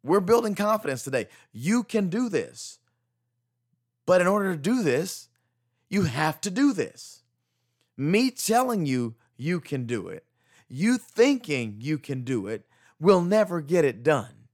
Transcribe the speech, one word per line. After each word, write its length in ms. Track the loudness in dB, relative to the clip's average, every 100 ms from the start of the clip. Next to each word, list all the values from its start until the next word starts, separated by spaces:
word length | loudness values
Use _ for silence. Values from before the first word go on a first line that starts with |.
We're 180 | 2 0
building 340 | 4 2 2
confidence 480 | -2 0 0 -2 -6
today. 260 | -2 -4 -4 -12 _
You 320 | -6 0 0
can 280 | 0 -2 0
do 180 | -2 -2
this. 500 | -2 -4 -12 -18 -18 _ _ _ _ _ _ _ _ _ _ _ _
But 160 | 2 4
in 60 | 4
order 260 | 2 0
to 80 | -2
do 220 | 0 0
this, 480 | 2 0 -2 -10 -18 _ _ _ _ _ _
you 140 | 0
have 400 | 0 0 -2 -2
to 80 | -6
do 240 | 0 0
this. 480 | 2 -6 -8 -20 -20 _ _ _ _ _ _ _ -6
Me 340 | 0 2 2
telling 540 | -2 0 2 2 0
you 300 | 0 -2 -2 -8 _ -8
you 220 | -4 -4
can 260 | -4 -8 -4
do 220 | -6 -6
it, 180 | -14 _ _ _ _ _
you 300 | -2 0 0
thinking 760 | -4 2 2 2 -2 -4 -4 -8
you 180 | -6 -6
can 260 | -6 -8
do 240 | -4 -4 -4
it, 200 | -10 _ _ _ _
will 220 | 4 4
never 400 | 4 2 2 -2
get 240 | 0 2 2
it 160 | 2
done. 440 | 0 0 -2 -16 _